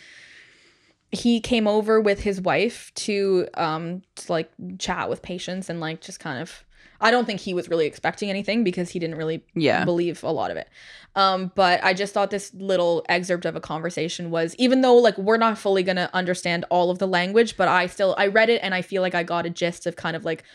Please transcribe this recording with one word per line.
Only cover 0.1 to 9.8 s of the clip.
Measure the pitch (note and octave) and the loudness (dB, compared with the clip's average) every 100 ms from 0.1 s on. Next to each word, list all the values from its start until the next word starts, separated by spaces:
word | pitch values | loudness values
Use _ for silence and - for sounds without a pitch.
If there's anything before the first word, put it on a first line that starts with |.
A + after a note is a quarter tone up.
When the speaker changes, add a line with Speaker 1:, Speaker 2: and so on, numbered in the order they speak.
| - - - - _ _ _ _ _ _ | -20 -20 -20 -20 _ _ _ _ _ _
Speaker 1:
He | - A#3+ A#3 | -2 0 0
came | - A#3 G#3 | 0 0 2
over | G#3+ G#3+ A3 | 2 4 4
with | G#3+ G3+ | 4 0
his | G#3 F#3+ | -2 -2
wife | F#3 D3 A3 - - - | 0 0 0 -4 -14 -10
to, | - G3+ G3 F#3 - | -4 -2 2 0 0
um, | - E3 D#3+ E3+ F3+ - - | -4 -2 -2 -6 -10 -12 -18
to, | - | -6
like, | E3 D#3+ - F3+ F#3 | -4 -4 -12 -14 -10
chat | - F3 G2 | -6 -4 -4
with | - | -6
Patience | - F3+ - F#3 F#3 | -8 -10 -8 -8 -8
and, | E3+ | -8
like, | D#3 E3 | -8 -8
just | - - | -14 -14
kind | E3 B2+ | -10 -10
of, | E3+ - _ _ - _ | -10 -16 _ _ -20 _
I | A3 | 4
don't | B3 A#3 | 4 2
think | G3 | -4
he | - | -4
was | F3+ F3 | -4 -2
really | E3+ D3 | 0 0
expecting | - E3 - G#3 | -2 -6 -4 -4
anything | F#3+ G3 A3 | -4 -2 0
because | G#3 F3+ F3 | 0 -2 -4
he | F3+ | -4
didn't | E3 D#3+ | -6 -4
really | D#3 E3 - | -6 -6 -6
Speaker 2:
Yeah. | E3+ C#3+ - | 0 2 4